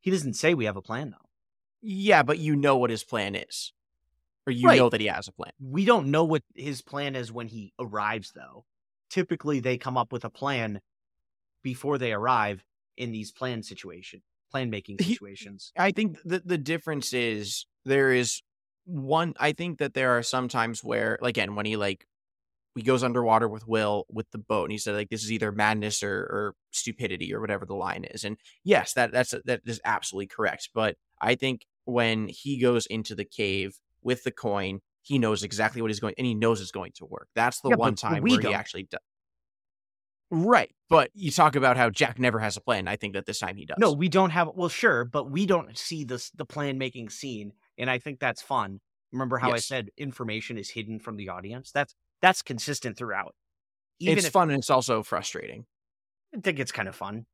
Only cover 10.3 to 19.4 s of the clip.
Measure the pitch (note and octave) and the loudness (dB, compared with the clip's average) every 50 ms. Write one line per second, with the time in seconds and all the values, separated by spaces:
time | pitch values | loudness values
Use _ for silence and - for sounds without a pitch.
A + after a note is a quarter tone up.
10.3 | _ - C3+ C#3 C#3 B2 A2+ G#2+ G#2 G2 _ _ _ _ _ _ _ _ _ _ | _ -4 -4 -2 0 0 -2 -4 -6 -8 _ _ _ _ _ _ _ _ _ _
11.3 | _ _ _ _ _ _ _ C3+ B2+ B2 - C#3+ C#3+ C3 B2+ A#2 G#2+ G2+ G#2+ B2+ | _ _ _ _ _ _ _ -8 -8 -4 -2 -2 -2 0 0 0 0 0 2 2
12.3 | B2+ A#2 G#2+ G#2 G#2 F#2+ _ _ _ _ _ _ _ - B2 A#2 A2+ A2 G#2+ G2+ | 4 4 2 0 -2 -6 _ _ _ _ _ _ _ -10 -8 -8 -6 -8 -10 -10
13.3 | _ - C3 B2+ A#2+ A2 G2+ - G2+ - - F#2 E2 F2+ F#2+ - - - _ _ | _ -8 -6 -6 -6 -6 -8 -12 -14 -14 -14 -16 -16 -16 -18 -18 -20 -20 _ _
14.3 | _ _ _ _ - C3+ B2+ A#2 G#2+ G2+ - - G2+ G2 F#3 F3 A#3+ - G2+ G2+ | _ _ _ _ -6 -4 -4 -4 -4 -6 -8 -10 -4 -2 0 0 0 -4 -6 -18
15.3 | G2 - G#3+ G3+ G2+ - - - _ - F3+ G3 G3+ G#3 A3 G3+ D#3 - - E3 | -18 -18 -16 -18 -18 -18 -20 -12 _ 0 0 2 2 2 -2 -2 -2 -6 -6 -4
16.3 | F3 F#3 E3+ F3 F3+ D#3+ C3+ C#3 E3 E3 - E3 D#3 C#3+ B2 - B2+ B2 A#2+ A#2 | -4 -4 -2 -2 -2 -2 0 -2 -4 -2 -2 -4 -6 -4 -4 -2 -2 0 0 0
17.3 | A2 G#2+ G#2 G2+ A2 - - _ _ _ _ C3+ C3+ C#3 C3+ C3 B2+ B2 B2 A2+ | 0 -2 -4 -6 -8 -10 -10 _ _ _ _ 2 4 4 6 6 6 4 4 0
18.3 | - - _ _ _ _ _ _ _ _ _ F#3 F3 D3 C3+ C3+ D#3 D#3+ E3+ F3 | -2 -6 _ _ _ _ _ _ _ _ _ -8 -8 -6 -2 0 0 2 2 0
19.3 | - - | -2 0